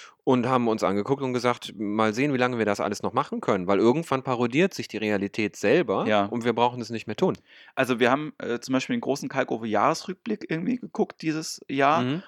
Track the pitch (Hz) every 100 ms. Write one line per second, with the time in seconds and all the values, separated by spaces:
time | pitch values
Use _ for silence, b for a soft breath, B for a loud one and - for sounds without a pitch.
0 | B B - 127 120 131 117 110 95 101
1 | 104 139 135 123 123 117 - 101 104 107
2 | 110 107 147 127 127 120 104 101 104 104
3 | 98 123 147 233 - 101 90 98 113 147
4 | 165 131 131 120 120 131 190 - - 104
5 | 107 101 101 - 104 - 101 156 170 104
6 | 113 107 101 120 117 113 120 123 110 113
7 | - 107 185 101 B B B - 123 117
8 | 120 139 151 - 104 120 - 131 - 120
9 | 127 139 135 135 127 117 113 104 127 160
10 | - 185 - 208 - 160 180 254 180 -
11 | 190 - 156 156 160 - - 139 139 160
12 | 127 160